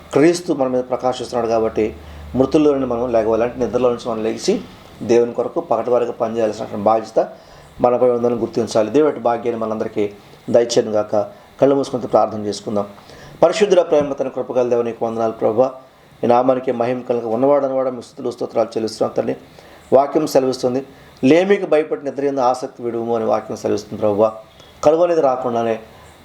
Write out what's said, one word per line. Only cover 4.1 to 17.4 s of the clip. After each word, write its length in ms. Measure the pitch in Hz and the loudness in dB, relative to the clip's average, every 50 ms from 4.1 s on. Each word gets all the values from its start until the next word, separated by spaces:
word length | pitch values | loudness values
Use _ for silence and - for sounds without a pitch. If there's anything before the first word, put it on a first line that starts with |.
మనం 120 | 113 110 110 | -4 -4 -2
లేచి 380 | 113 113 113 - - 208 233 - - - - - - - - | -4 -4 -2 -2 -2 -2 -2 -4 -8 -18 -20 -20 -20 -16 -8
దేవుని 320 | 123 110 117 120 117 120 110 | -2 2 4 4 4 2 0
కొరకు 280 | 123 120 123 - 170 | -4 -4 -4 -4 -6
పగటివారిగా 500 | 160 - 120 110 113 123 120 120 120 120 | -2 -2 -2 -2 0 0 0 0 0 0
పనిచేయాల్సినటువంటి 760 | 120 - 123 113 113 117 113 107 104 107 117 104 110 107 101 | -4 -4 -4 -4 -2 -2 -2 -2 -2 -4 -8 -10 -8 -2 0
బాధ్యత 420 | 107 113 113 107 - - - 180 - - - - - - - - - - - | 2 2 2 0 -2 -2 -2 -2 -2 -4 -14 -20 -20 -20 -20 -20 -20 -6 -2
మనపై 280 | - 120 123 120 127 123 | 0 0 2 4 4 2
ఉందని 260 | 120 120 117 120 120 | 2 2 0 0 0
గుర్తించాలి. 540 | 113 107 110 - 127 113 104 - 117 107 107 | 0 -2 -2 -2 -2 -4 0 0 0 0 2
దేవుడి 300 | 110 143 156 147 - 123 | 2 2 2 2 0 0
భాగ్యాన్ని 380 | 117 120 117 113 107 120 117 110 | -2 -2 -2 -2 -2 -4 -4 -4
మనందరికీ 560 | 113 110 110 110 110 107 - 113 104 101 - - - - - - - - | -4 -4 -4 -4 -6 -6 -4 -4 -4 -4 -6 -10 -20 -20 -20 -16 -4 0
దయచేయను 420 | 120 120 120 120 - 123 110 110 | 2 2 2 2 2 0 0 2
గాక. 240 | 104 107 104 - - 104 101 - - - - - - - | 0 -2 0 0 0 -2 -2 -2 -6 -16 -20 -20 -4 0
కళ్ళు 140 | 131 139 139 | 2 4 4
మూసుకుంటూ 320 | 139 135 - - 123 110 135 | 2 0 -2 -4 -6 -4 0
ప్రార్థన 380 | - 113 107 110 110 107 104 | 2 2 2 2 -2 -4 -6
చేసుకుందాం. 420 | 104 98 - - 123 110 104 101 - - - - - - - - - - - 160 | -6 -6 -6 -6 -6 -4 -4 -4 -6 -8 -20 -20 -20 -20 -20 -20 -20 -2 2 2
పరిశుద్ధుల 380 | 170 175 - 208 196 185 175 | 2 4 2 0 2 4 4
ప్రేమ 320 | 165 - 160 147 143 139 135 | 2 4 2 2 2 0 -4
తన 140 | - 135 131 | -6 -6 -6
కృపగల 420 | - 131 123 - 120 127 123 120 | -6 -8 -8 -4 -2 -2 0 2
దేవ, 120 | 120 120 | 0 0
నీకు 240 | 117 117 113 - 120 | 0 -2 -4 -4 -4
వందనాలు 260 | 113 113 113 113 113 | -4 -2 -2 -2 -2
ప్రభా. 400 | 110 - 127 120 107 113 131 135 - - - - _ _ _ _ _ - - | -2 -2 -2 0 2 2 2 0 -2 -6 -16 -20 _ _ _ _ _ -2 0
ఈ 40 | 117 | 2
నామానికి 440 | 120 120 127 131 131 127 127 135 | 4 4 4 4 2 0 0 -2
మహిమ 300 | 123 117 117 120 127 127 | -2 -2 -2 -2 -2 -4
కలగ 260 | 120 123 120 120 117 113 | -4 -4 -4 -2 -2 -2
ఉన్నవాడనవాడ 640 | 110 117 | -2 0